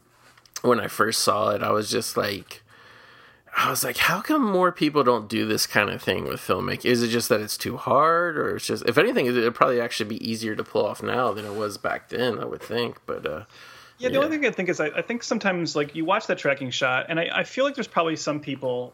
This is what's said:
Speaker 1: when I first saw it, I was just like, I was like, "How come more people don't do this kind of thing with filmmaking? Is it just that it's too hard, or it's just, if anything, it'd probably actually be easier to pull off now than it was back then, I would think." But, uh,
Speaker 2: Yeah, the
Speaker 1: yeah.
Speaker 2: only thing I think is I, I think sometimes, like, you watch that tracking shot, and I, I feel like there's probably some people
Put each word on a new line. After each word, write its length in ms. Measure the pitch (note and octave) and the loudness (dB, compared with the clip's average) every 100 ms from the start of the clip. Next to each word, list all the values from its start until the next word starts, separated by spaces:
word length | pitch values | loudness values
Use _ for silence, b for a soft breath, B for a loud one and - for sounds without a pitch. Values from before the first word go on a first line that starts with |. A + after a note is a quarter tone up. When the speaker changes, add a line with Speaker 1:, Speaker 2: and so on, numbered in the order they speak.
| _ b b b _ - | _ b b b _ -2
Speaker 1:
when 180 | A#2+ A#2 | 2 2
I 80 | F#2+ | 2
first 360 | - G#2+ A2+ | 0 0 2
saw 280 | - G2+ G#2 | 2 2 2
it, 120 | G#2 | 2
I 80 | A2 | 0
was 200 | G#2+ G#2+ | 0 0
just 260 | A2 A2 - | -2 -2 -2
like, 460 | G2+ G2+ - - B B B B B B B B - - | -2 -4 -8 -18 B B B B B B B B -6 0
I 140 | - | 0
was 120 | C3 | 0
like, 140 | C3 A#2+ | -2 0
"How 240 | - F3 | 0 0
come 220 | - D4+ | 0 2
more 280 | A3+ F#3 F3+ | 4 4 4
people 320 | E3+ D3+ D3 | 4 2 4
don't 260 | B2 A#2+ G#2+ | 4 4 2
do 180 | A2+ A2 | -2 0
this 200 | G#2+ - | 0 2
kind 240 | A#2 G2+ | 2 2
of 120 | F#2+ | 0
thing 220 | - F#2+ D2 | -2 0 -2
with 120 | - | -6
filmmaking? 440 | - F#2 F#2+ G2 | -2 -2 0 -2
Is 180 | - A#2+ | 2 2
it 60 | A#2 | 2
just 200 | A#2 - | 0 2
that 100 | A2 | 0
it's 160 | G#2 - | 0 -6
too 200 | B2 A#2+ | -6 -4
hard, 580 | - B2 D#3 E3+ F3 D3+ | 2 4 4 2 0 -2
or 200 | G#2 G2+ | -2 -4
it's 100 | - | -4
just, 180 | A2 - | -2 2
if 120 | A#2 | 4
anything, 280 | G3+ A#3+ C3 | 4 4 2
it'd 280 | B2 A2+ | 2 2
probably 260 | A#2 D3+ A#2+ | 2 2 2
actually 300 | A#2 - G#2 | -2 -2 -4
be 200 | G#2+ A2+ | -4 -4
easier 240 | A2+ A2+ | -4 -4
to 80 | G#2 | -4
pull 240 | A2 G#2+ G#2 | -2 0 0
off 160 | - | -2
now 300 | G#2+ G#2+ B2 | -4 0 0
than 140 | G#2 G#2 | -2 -6
it 80 | |
was 240 | G2+ G#2 F#2+ | -4 -4 -4
back 320 | - - - | -6 -6 -6
then, 280 | - B2 A2 | -2 -2 -2
I 60 | |
would 180 | A#2+ D2+ | -6 -8
think." 360 | - - D#2 - - | -6 -4 -4 -6 -8
But, 200 | - D2 | -6 -6
uh, 180 | D#2 G#2+ B B B B B | -8 -10 B B B B B
Speaker 2:
Yeah, 100 | B3+ | -2
the 40 | |
Speaker 1:
yeah. 60 | C4+ | 2
Speaker 2:
only 160 | D4 D#4 | 2 2
thing 100 | C4+ | 0
I 40 | |
think 180 | G3 F3+ | 0 -2
is 100 | D#3+ | 0
I, 80 | D3+ | -2
I 140 | - | -2
think 200 | E3+ A#3 | -4 -6
sometimes, 520 | - A#3 G3+ F3+ D#3+ | -4 -2 0 0 -2
like, 200 | D#3 C#3+ D#3+ | -2 -2 -2
you 80 | |
watch 220 | D#3+ G3+ A3 | 0 0 0
that 100 | G#3+ | -2
tracking 320 | D3 C3+ C3 | 0 0 -2
shot, 360 | A#2+ C3 B2+ - | -2 0 0 0
and 100 | E3 | -2
I, 120 | E3+ | 0
I 120 | - | -2
feel 200 | F3 - | -4 0
like 100 | C#4 | 0
there's 140 | C4+ G#3+ | 0 -2
probably 280 | - E3 D3+ | 0 0 0
some 240 | - D3 | -2 -4
people 520 | D3 C3 C3+ B2 B2 | -4 -4 -2 -2 -4